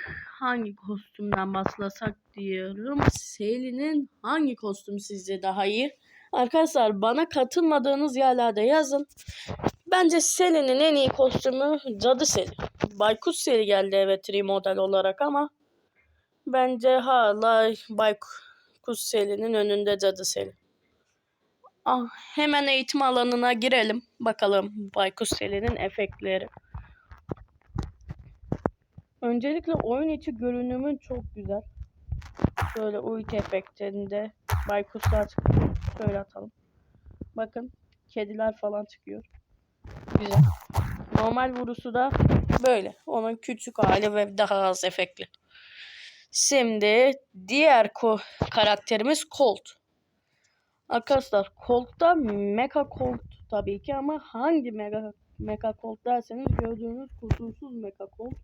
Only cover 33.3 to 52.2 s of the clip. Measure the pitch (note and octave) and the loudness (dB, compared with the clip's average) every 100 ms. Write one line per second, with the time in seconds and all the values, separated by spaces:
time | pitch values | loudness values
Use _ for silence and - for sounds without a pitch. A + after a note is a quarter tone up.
33.3 | G#3+ - F#3+ F#3+ - G3+ G3+ G3 G3+ G#3+ | -6 -4 -6 -8 -10 -10 -8 -8 -8 -8
34.3 | - - - - G3+ G3+ A3 - G#3+ G#3 | -12 -6 -4 -2 -4 -4 -4 0 0 -2
35.3 | - - - - - - - G#3+ G3+ G3 | -2 2 2 2 -2 -8 -6 -4 -4 -6
36.3 | G3 G#3+ - _ _ _ _ - - - | -14 -18 -20 _ _ _ _ -20 -18 -14
37.3 | - A3 A#3 B3+ - _ _ _ A#3 G#3 | -8 -8 -8 -14 -16 _ _ _ -8 -8
38.3 | G#3+ A3 A3 G#3 G#3 G#3+ - - G#3 - | -4 -4 -4 -6 -6 -8 -14 -16 -16 -16
39.3 | - _ _ _ _ - - - - - | -20 _ _ _ _ -20 -18 -2 0 4
40.3 | C3 B2 E2 - - - - - - A3 | 6 6 4 -4 -4 -4 -6 -2 0 2
41.3 | A#3+ C4 B3 A#3+ A#3+ B3 A#3 C4 - - | 2 0 -2 -6 -8 -4 -2 0 2 4
42.3 | - - - B3+ A#3 F#3+ - - B3 A3+ | 4 2 2 4 2 0 -10 -6 -4 -4
43.3 | A3+ - A#3 - A3+ G3 F#3+ G#3 G#3 G3+ | -6 -8 -10 -8 0 2 4 2 0 0
44.3 | G3+ G3+ G3 F#3+ F#3 F#3 F3+ F3+ - - | 0 0 2 2 0 -2 -2 -4 -6 -16
45.3 | _ _ - - - - - - - _ | _ _ -20 -20 -20 -20 -20 -20 -20 _
46.3 | - - C#4 A#3 G#3+ G#3 A3 C4 C4+ - | -2 2 2 2 2 4 6 6 2 -6
47.3 | F#3+ F#3 C4+ D#4 B3 G#3 - A3+ G#3+ - | -20 -2 4 6 8 6 0 0 0 -4
48.3 | - - - G#3 G#3 - A3 A3 D#4 - | -6 -2 2 2 2 0 -2 0 -2 -4
49.3 | - C4 F#3+ - - _ _ _ _ _ | 0 2 2 -6 -20 _ _ _ _ _
50.3 | _ _ _ _ _ - A#3 - C4+ C4 | _ _ _ _ _ -4 -4 2 0 2
51.3 | G3+ G3 _ - A#3+ B3 - E4+ E4+ | 0 0 _ 0 0 0 2 4 4